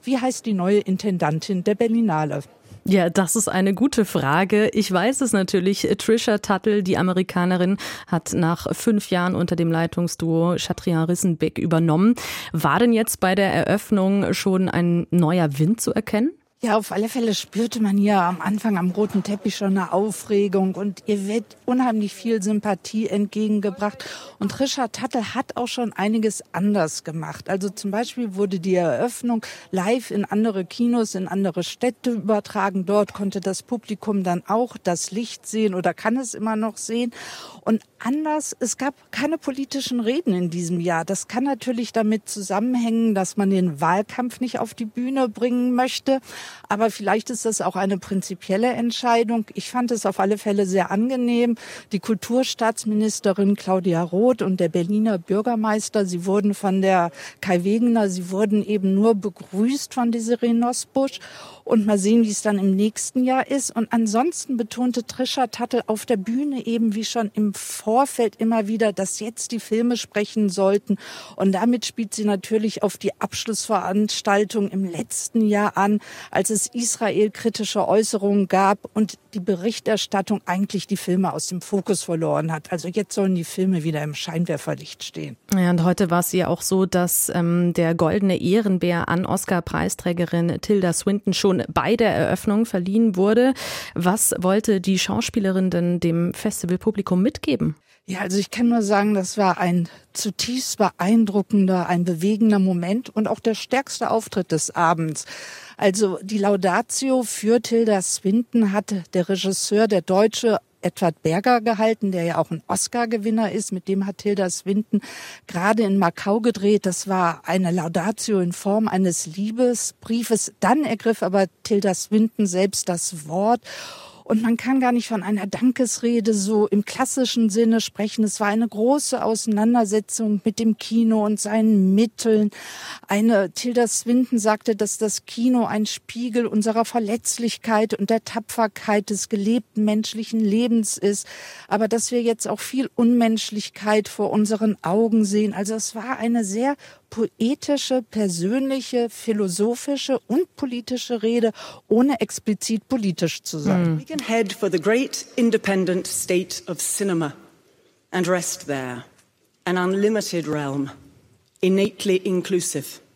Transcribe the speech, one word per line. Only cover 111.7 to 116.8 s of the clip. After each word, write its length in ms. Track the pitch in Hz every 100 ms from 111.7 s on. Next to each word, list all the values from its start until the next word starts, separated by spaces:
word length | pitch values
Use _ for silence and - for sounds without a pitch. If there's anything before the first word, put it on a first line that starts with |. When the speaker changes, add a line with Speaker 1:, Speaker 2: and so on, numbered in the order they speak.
| 214 220 220 202
Speaker 1:
der 120 | 185
ja 140 | 170 160
auch 140 | 156
ein 120 | 165 -
Oscar-Gewinner 840 | 196 - - 233 226 208 220 214
ist. 200 | 185 -
Mit 160 | 185 185
dem 180 | 196 196
hat 140 | 185
Tilda 300 | 208 202 185
Swinton 520 | - - 202 214 202 - - - - -
gerade 360 | 175 190 220
in 140 | 208 196
Macau 440 | 175 - 202 214
gedreht. 440 | 233 208 202 208